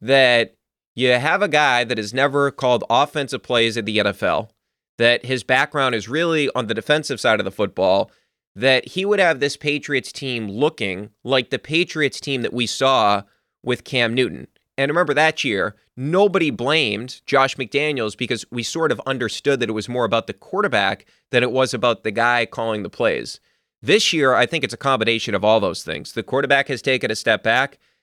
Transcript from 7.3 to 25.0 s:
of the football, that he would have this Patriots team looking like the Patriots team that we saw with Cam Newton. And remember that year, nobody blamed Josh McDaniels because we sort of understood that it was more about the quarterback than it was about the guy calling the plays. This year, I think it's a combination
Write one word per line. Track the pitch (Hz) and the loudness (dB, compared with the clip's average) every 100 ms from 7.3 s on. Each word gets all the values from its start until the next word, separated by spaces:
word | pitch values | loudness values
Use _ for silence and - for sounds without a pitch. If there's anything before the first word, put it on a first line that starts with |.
| 107 | 2
of | 98 | 0
the | |
football, | - 98 - 92 95 - _ _ _ _ 98 | -2 -4 0 2 2 0 _ _ _ _ -2
that | 127 131 - | 2 2 0
he | 185 196 | -4 0
would | 202 | 2
have | 180 135 | 2 2
this | 143 - | -2 -4
Patriots | 151 143 - 135 - | -4 -4 -4 -4 -6
team | - 135 120 107 | -10 -8 -6 -6
looking | 104 147 - 101 92 104 _ | 0 -2 0 -6 -6 -10 _
like | 123 131 - | -2 0 0
the | 131 | -6
Patriots | - 165 175 156 139 - | -2 -2 -2 -2 -4 -4
team | 147 131 | -6 -4
that | 117 | -4
we | 123 117 | -4 -4
saw | - 135 131 104 101 101 _ _ _ | 0 2 4 2 2 -4 _ _ _
with | 123 120 | -6 -6
Cam | - 131 117 | -4 -2 0
Newton. | 123 113 71 - _ _ - | 0 -2 -4 -16 _ _ -4
And | 139 | -2
remember | 165 160 | 0 0
that | 139 156 - | 2 2 0
year, | 135 98 92 - _ - | -2 -2 -2 -6 _ -8
nobody | 139 180 208 185 156 | -2 2 2 2 0
blamed | 110 123 160 123 104 127 - - | -2 0 0 0 -4 -8 -14 -2
Josh | 135 135 - | 2 2 -2
McDaniels | 120 139 151 135 107 - | -4 -2 -2 -2 -4 -4
because | 123 117 - | -4 -6 -6
we | 120 | -8
sort | 110 165 160 | -6 -2 0
of | 110 131 | -2 -4
understood | 131 120 - 143 135 | -4 -4 -2 0 0
that | 113 | 0
it | |
was | 107 104 | -4 -4
more | 123 113 | -2 0
about | 117 110 | 0 -2
the | |
quarterback | - - 190 202 110 98 104 _ _ _ | -10 -8 -4 0 2 0 -2 _ _ _
than | 127 | 0
it | 123 | 2
was | 131 131 | 2 0
about | 123 120 113 | 2 0 0
the | 113 | -2
guy | 104 120 120 113 | 0 2 2 0
calling | - 113 107 | -4 -4 -4
the | 101 | -6
plays. | - 113 67 57 - _ _ _ _ | -2 0 0 -6 -14 _ _ _ _
This | 110 214 - | 0 2 2
year, | 160 135 | 2 2
I | 120 123 | 4 2
think | 165 | 0
it's | 120 | -4
a | 117 | -4
combination | 139 127 | -2 0